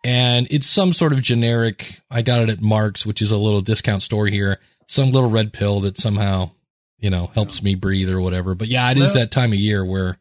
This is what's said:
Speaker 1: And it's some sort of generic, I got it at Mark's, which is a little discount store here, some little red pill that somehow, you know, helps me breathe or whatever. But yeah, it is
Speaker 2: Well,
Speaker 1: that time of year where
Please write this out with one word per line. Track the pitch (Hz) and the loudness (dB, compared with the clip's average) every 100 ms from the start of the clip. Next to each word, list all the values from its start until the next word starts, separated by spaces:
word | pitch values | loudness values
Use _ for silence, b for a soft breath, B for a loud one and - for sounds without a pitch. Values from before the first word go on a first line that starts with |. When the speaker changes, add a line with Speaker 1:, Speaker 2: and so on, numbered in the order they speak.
Speaker 1:
And | 123 123 123 120 127 | 0 0 2 2 0
it's | 147 - | -2 0
some | - 185 | 2 2
sort | 165 165 | 2 2
of | 135 | 2
generic, | 120 117 117 117 113 101 - - _ | 0 0 2 2 0 -4 -14 -18 _
I | 123 | -2
got | 117 120 | 0 2
it | 113 | 0
at | 101 | 0
Mark's, | 107 107 107 95 104 | 0 2 0 -2 -6
which | 101 | -2
is | 104 | 0
a | 107 | 0
little | 107 104 | 2 0
discount | 95 110 - 101 | 0 -2 0 -2
store | - 107 104 | -2 -2 0
here, | 101 98 98 b b - | 0 -2 -4 b b -4
some | - 135 | 0 2
little | 131 123 | 4 2
red | 110 107 | 2 0
pill | - 101 101 | -2 -2 0
that | 98 98 | -2 -2
somehow, | 110 101 101 95 90 _ _ _ _ _ | -2 0 0 -2 -4 _ _ _ _ _
you | 104 | -2
know, | 90 90 - | -2 -2 -2
helps | 104 - | -4 -2
me | 101 95 | -2 0
breathe | 95 95 92 | 0 0 0
or | 92 | 0
whatever. | 92 90 90 | -2 -2 -4
But | 92 110 | -4 -2
yeah, | 127 123 | 0 2
it | 131 | 4
is | 139 | 4
Speaker 2:
Well, | 131 | 2
Speaker 1:
that | 117 | 0
time | - 123 | 0 0
of | 101 | 2
year | 104 104 92 | 2 0 -2
where | 95 92 90 | -2 -2 -6